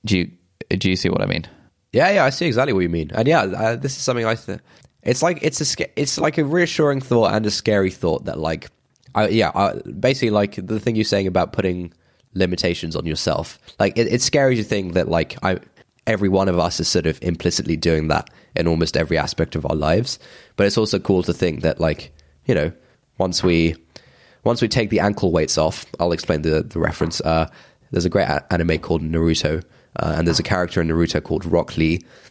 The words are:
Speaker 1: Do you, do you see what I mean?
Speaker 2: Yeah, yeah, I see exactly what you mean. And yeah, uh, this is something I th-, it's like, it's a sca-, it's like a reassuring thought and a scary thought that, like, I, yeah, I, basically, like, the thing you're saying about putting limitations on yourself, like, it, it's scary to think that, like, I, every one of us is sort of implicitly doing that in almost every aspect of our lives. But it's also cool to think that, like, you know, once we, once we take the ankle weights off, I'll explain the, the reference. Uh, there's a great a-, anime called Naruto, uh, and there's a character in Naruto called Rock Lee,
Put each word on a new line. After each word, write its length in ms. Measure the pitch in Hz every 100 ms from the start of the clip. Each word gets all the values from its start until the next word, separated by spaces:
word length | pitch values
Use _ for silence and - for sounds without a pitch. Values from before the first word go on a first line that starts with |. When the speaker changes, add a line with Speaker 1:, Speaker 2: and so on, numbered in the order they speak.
| 107
Speaker 1:
Do 100 | 92
you, 120 | 87 - _ _ -
do 180 | 95 95
you 80 | 92
see 140 | 92
what 100 | 90
I 60 | 98
mean? 180 | 82 90 - _ _ _
Speaker 2:
Yeah, 180 | 110 170
yeah, 140 | 202
I 60 | 135
see 160 | 131 175
exactly 260 | 113 139
what 80 | 98
you 80 | 87
mean. 220 | 85 78
And 140 | - 120
yeah, 140 | 160
uh, 340 | 98 90 110 117
this 180 | 135 135
is 60 |
something 220 | - 120
I 100 | 113 113
th-, 240 | - 95 _ - - _
it's 200 | - 127
like, 160 | 165 180
it's 180 | - 143
a 40 |
sca-, 280 | 147 - - -
it's 220 | 143 -
like 200 | 151 151
a 60 |
reassuring 560 | 143 170 170 - 151 135
thought 340 | 131 120 107
and 100 | 107
a 60 | 107
scary 400 | - - 104 95
thought 340 | - 87 78
that, 140 | - -
like, 320 | 78 80 - _ _ _ -
I, 140 | - 107
yeah, 240 | 110 87
I, 200 | - 98 - - 71
basically, 300 | 123 131 120
like, 240 | 104 101
the 260 | 101 92 110
thing 160 | 120 110
you're 80 |
saying 220 | 107 101 95
about 260 | 90 87
putting 400 | - 92 90 87 _ _ _ _
limitations 640 | 92 92 90 92 87 82 82
on 80 |
yourself, 540 | 82 76 - - 80 - - -
like, 200 | - -
it, 80 | 165
it's 160 | 127
scary 320 | - 151 135 123
to 80 |
think 300 | 104 107 92
that, 140 | 87 82
like, 280 | 82 80 -
I, 180 | 95 90 - _ _ _ -
every 240 | 107 98
one 180 | 95 98
of 100 | 87
us 220 | 85 -
is 80 | 82
sort 180 | 92 80
of 120 | 76
implicitly 540 | 90 85 90 - - 80
doing 320 | 82 80 78
that 220 | - - - _ -
in 100 | 82
almost 300 | 82 80 -
every 220 | 80 80
aspect 360 | 71 - 82 80
of 100 | 76
our 100 | 78
lives. 420 | 76 90 123 - - - - -
But 100 | 101
it's 120 | 104
also 200 | 107 98
cool 240 | - 92
to 120 | 87
think 280 | 85 90 71
that, 180 | 80 -
like, 320 | 80 73 - - _ _ -
you 80 |
know, 180 | 101 85 - _ _ _ _
once 240 | 95 90
we, 340 | 92 82 82 82 _ - _ _ _ _
once 180 | - 117
we 60 | 113
take 200 | 123 107
the 120 | 107
ankle 320 | 98 101 95
weights 260 | 82 78 -
off, 260 | 80 - - -
I'll 120 | 87
explain 300 | 82 - 82
the, 200 | 80 78
the 160 | - 85
reference. 420 | 80 80 82 -
Uh, 300 | 82 80 82 - - _ _
there's 160 | 90 87
a 40 |
great 180 | 101 90
a-, 240 | 71 -
anime 260 | 87 82 80
called 240 | - 85
Naruto, 600 | 80 82 82 80 76 80 - _ _ -
uh, 180 | - 78
and 100 | 85
there's 120 | 82
a 60 |
character 360 | 82 92 87 -
in 80 | 82
Naruto 340 | 80 82 -
called 220 | - 82
Rock 320 | 85 85 80 -
Lee, 240 | 80 87 - - -